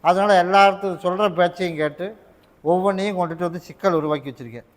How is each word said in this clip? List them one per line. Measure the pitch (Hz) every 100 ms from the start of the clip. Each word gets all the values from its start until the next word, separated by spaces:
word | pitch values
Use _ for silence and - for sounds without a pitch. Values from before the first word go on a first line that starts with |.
| 160
அதனால | 185 208 190
எல்லாத்துக்கும் | 180 196 196 190 196 170 180
சொல்ற | 185 208 175
பேச்சையும் | 175 175 180 156
கேட்டு | 151 147 185 220 _ _ _ _ 151
ஒவ்வொன்றையும் | 180 196 190 202 185
கொண்டுட்டு | 170 165 175
வந்து | 170 -
சிக்கல் | 160 196 165
உருவாக்கி | 151 151 139
வச்சிருக்கேன். | 123 120 117 _